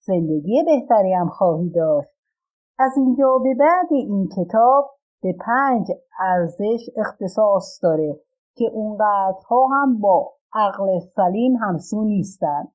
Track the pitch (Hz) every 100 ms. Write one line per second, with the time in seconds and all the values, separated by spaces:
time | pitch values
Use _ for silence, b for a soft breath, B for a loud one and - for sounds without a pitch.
0 | - 185 160 156 151 247 330 285 - 226
1 | 190 185 170 - 185 160 175 170 160 156
2 | - _ _ _ _ _ _ - 262 269
3 | 262 247 269 262 262 254 294 359 349 285
4 | 214 202 180 - 175 220 233 269 277 _
5 | _ _ 185 185 - 247 277 247 - -
6 | _ - 185 180 170 - 202 233 233 -
7 | 202 - 190 - 214 196 196 - 180 160
8 | 156 143 _ _ _ - 233 - 214 208
9 | 214 202 190 190 _ 247 262 277 277 226
10 | 202 180 - _ _ 220 208 190 196 185
11 | - - 180 196 254 247 214 165 - 214
12 | 214 202 151 - 156 143 -